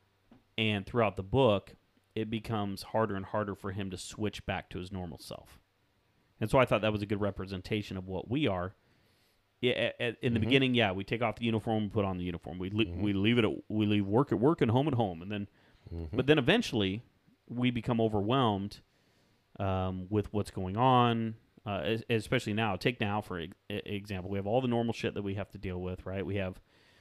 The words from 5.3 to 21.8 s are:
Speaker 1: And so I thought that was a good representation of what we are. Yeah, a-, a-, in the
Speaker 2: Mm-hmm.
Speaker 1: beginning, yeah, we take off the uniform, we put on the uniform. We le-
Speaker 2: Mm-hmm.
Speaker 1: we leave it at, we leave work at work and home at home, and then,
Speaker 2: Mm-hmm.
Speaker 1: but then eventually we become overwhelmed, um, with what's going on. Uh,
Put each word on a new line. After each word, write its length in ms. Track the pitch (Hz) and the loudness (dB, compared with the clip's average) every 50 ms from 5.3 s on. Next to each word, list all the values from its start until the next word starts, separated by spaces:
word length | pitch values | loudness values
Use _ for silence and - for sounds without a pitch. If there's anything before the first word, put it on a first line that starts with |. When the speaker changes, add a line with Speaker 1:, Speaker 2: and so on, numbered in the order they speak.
| - - - - - - _ _ _ _ _ _ _ _ _ _ _ _ _ _ _ _ | -14 -14 -14 -20 -20 -20 _ _ _ _ _ _ _ _ _ _ _ _ _ _ _ _
Speaker 1:
And 100 | 113 107 | -2 2
so 80 | - 135 | 4 4
I 60 | 127 | 6
thought 160 | - 131 110 | 6 4 2
that 100 | 98 107 | 2 2
was 100 | 107 104 | 0 0
a 40 | 104 101 | -2 -2
good 140 | 107 101 | -2 -2
representation 760 | 104 101 95 - 98 92 98 95 95 - - 107 101 - - 95 | -2 -2 -2 -4 -8 -8 -8 -8 -6 -4 -4 -4 -4 -4 -8 -8
of 100 | 92 92 | -8 -6
what 220 | 95 90 - - | -6 -8 -4 -4
we 180 | 113 147 156 117 | -2 0 0 0
are. 280 | 98 90 87 92 - _ _ _ _ _ _ _ _ _ _ _ _ _ _ _ _ _ | 0 0 -2 -6 -8 _ _ _ _ _ _ _ _ _ _ _ _ _ _ _ _ _
Yeah, 300 | - 123 120 - 113 117 - - | 0 0 2 2 0 -2 -2 -2
a-, 40 | 120 | -4
a-, 140 | 120 110 - | -4 -4 -2
in 120 | - 127 120 | 0 0 2
the 60 | 117 | 2
Speaker 2:
Mm-hmm. 60 | - | 4
Speaker 1:
beginning, 300 | 110 131 135 135 131 123 | 4 6 6 6 6 4
yeah, 160 | 120 113 101 | 4 4 4
we 120 | 92 95 101 | 2 0 -2
take 180 | - 123 113 | -2 -2 -2
off 160 | 120 113 104 - | 0 -2 -2 -2
the 80 | - | 0
uniform, 380 | 117 110 107 - 120 113 107 107 | 0 0 0 0 0 0 0 0
we 40 | 101 | 0
put 160 | 92 110 98 | 0 0 0
on 120 | 95 92 90 | 0 -2 -2
the 60 | 90 | -4
uniform. 360 | 90 87 85 - - 78 90 | -4 -4 -6 -8 -10 -8 -6
We 100 | 90 95 | -6 -2
le- 160 | 101 107 113 | 0 0 0
Speaker 2:
Mm-hmm. 160 | 92 87 87 | 0 0 -2
Speaker 1:
we 120 | 98 104 101 | 0 0 2
leave 240 | 95 98 107 120 120 | 4 4 4 6 6
it 80 | 110 | 4
at, 60 | 95 73 - - _ | 4 2 -2 -4 _
we 160 | 101 107 107 | 0 0 2
leave 200 | 104 104 104 101 | 4 4 2 2
work 260 | 98 101 117 143 - | 4 4 2 4 4
at 80 | - 92 | 2 4
work 220 | 107 143 170 - | 4 4 4 4
and 80 | 151 117 | 2 4
home 160 | 104 127 143 156 | 4 4 2 2
at 60 | 139 | 2
home, 260 | 117 117 98 87 82 | 0 0 0 -2 -6
and 100 | 85 98 | -8 -6
then, 160 | 107 104 101 - - _ _ _ _ _ _ - 90 | -4 -4 -4 -6 -10 _ _ _ _ _ _ -12 -10
Speaker 2:
Mm-hmm. 220 | 85 82 78 - | -8 -8 -4 -2
Speaker 1:
but 120 | 110 123 131 | 0 4 6
then 100 | 151 156 | 4 6
eventually 640 | 127 123 185 240 233 - - 113 101 95 92 110 - - _ _ _ _ _ _ _ - | 6 4 4 4 2 0 0 2 2 2 0 -2 -6 -12 _ _ _ _ _ _ _ -10
we 200 | 117 120 123 127 | -4 0 0 0
become 300 | 120 120 107 - 123 113 | 0 0 -2 0 2 2
overwhelmed, 800 | 113 110 107 104 98 104 123 135 131 113 104 95 98 101 - - - _ _ _ _ _ _ _ _ _ _ _ _ _ _ - | 2 2 2 2 2 2 4 4 4 4 2 2 -2 -4 -8 -12 -18 _ _ _ _ _ _ _ _ _ _ _ _ _ _ -4
um, 480 | 101 98 95 95 92 95 92 92 92 90 | -2 0 0 0 0 -2 -2 -4 -4 -2
with 220 | 104 107 101 - - | 0 0 0 0 -2
what's 180 | 104 98 - | -4 -4 -4
going 260 | - - 95 92 95 107 | -4 -6 -6 -4 0 2
on. 580 | 123 131 127 123 123 120 117 113 113 113 110 113 _ _ _ - _ | 4 4 6 6 6 4 4 0 -2 -4 -6 -8 _ _ _ -14 _
Uh, 160 | 110 101 92 | -6 -4 -4